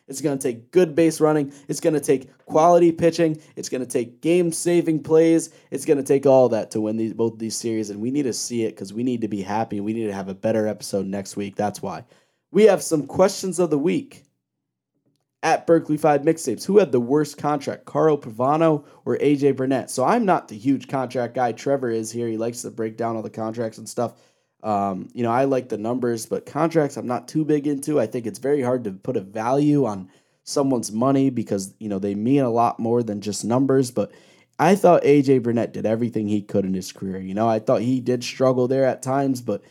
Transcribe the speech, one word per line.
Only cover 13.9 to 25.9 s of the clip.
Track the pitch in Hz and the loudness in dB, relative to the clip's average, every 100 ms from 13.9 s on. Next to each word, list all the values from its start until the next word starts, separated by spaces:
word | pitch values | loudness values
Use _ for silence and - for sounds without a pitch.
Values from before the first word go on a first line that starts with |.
| 165 - - _ _ _ _ _ _ _ _ _ _ _ _ | -2 -4 -14 _ _ _ _ _ _ _ _ _ _ _ _
At | 156 160 - | 0 0 2
Berkeley | 165 - 151 | 2 2 0
Five | 160 143 | 2 2
Mixtapes, | 147 160 - 101 | 2 0 -2 -4
who | - 202 | 2 4
had | 160 | 4
the | 123 | 2
worst | 120 147 147 - | 0 0 -2 -4
contract, | 147 147 131 104 - | -4 -4 -6 -10 -6
Carl | 147 156 143 | 0 2 2
Pavano | 135 107 131 156 165 147 - - | -4 -4 0 2 2 2 -4 -10
or | - 123 | -6 0
A | 139 143 | 2 2
J | 139 | 2
Burnett? | 127 131 131 - | 0 0 -2 -2
So | - | -2
I'm | 131 233 202 | 0 2 2
not | 160 - | 0 -2
the | 107 | -6
huge | 127 131 - | -2 -2 -2
contract | 135 123 135 117 | -6 -4 -4 -4
guy. | 127 120 | -2 -2
Trevor | 113 143 139 123 | -2 -2 -2 -2
is | 113 110 | -4 -4
here. | 120 117 | -6 -4
He | 110 | -4
likes | 117 120 | -4 -6
to | 110 | -10
break | 113 110 113 | -8 -8 -4
down | 117 | -6
all | 113 | -6
the | 107 | -8
contracts | 113 110 113 113 113 | -8 -8 -6 -8 -10
and | 110 | -10
stuff. | - 113 - _ _ _ _ | -6 -6 -8 _ _ _ _
Um, | 110 104 101 95 - | -4 -2 -2 -4 -8
you | - | -4
know, | 120 | 0
I | 120 | 2
like | 139 131 120 | 2 0 -2
the | 104 | -6
numbers, | 107 | -4